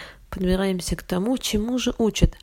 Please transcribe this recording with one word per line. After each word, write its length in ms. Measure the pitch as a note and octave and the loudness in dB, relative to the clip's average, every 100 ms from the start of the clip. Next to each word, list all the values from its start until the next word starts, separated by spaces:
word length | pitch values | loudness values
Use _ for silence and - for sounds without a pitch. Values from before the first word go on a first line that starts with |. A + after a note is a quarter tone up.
| - - - | -18 -20 -12
подбираемся 680 | F#3+ F#3 F#3 G3 F#3 - E3+ | -4 0 2 0 -2 -4 -6
к 80 | |
тому, 340 | - F3+ G#3+ B3+ | -2 -2 0 -2
чему 400 | - G#3 A3 B3 | -2 -2 0 0
же 160 | B3 - | 0 0
учит 400 | A3 G3+ F3+ - | 0 4 4 2